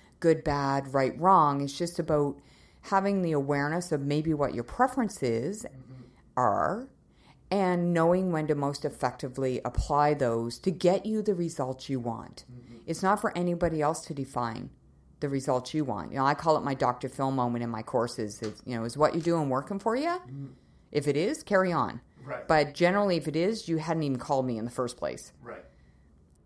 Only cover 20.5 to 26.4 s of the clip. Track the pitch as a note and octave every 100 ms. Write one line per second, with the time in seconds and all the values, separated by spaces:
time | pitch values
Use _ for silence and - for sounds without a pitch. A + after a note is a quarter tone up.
20.5 | - _ - _ D3 C#3+ C#3 F#3+ D#4 -
21.5 | G3 F#3 E3 A#2 - - - - - -
22.5 | D#3+ C#3+ C#3 E3+ G3 G3+ E3+ D#3+ D3 F3+
23.5 | A3 - D#3+ D#3+ E3 D3 B2+ - C#3 B2+
24.5 | A#2 A#2 - B2 - C#2 B1 - - -
25.5 | - - - - - _ _ _ _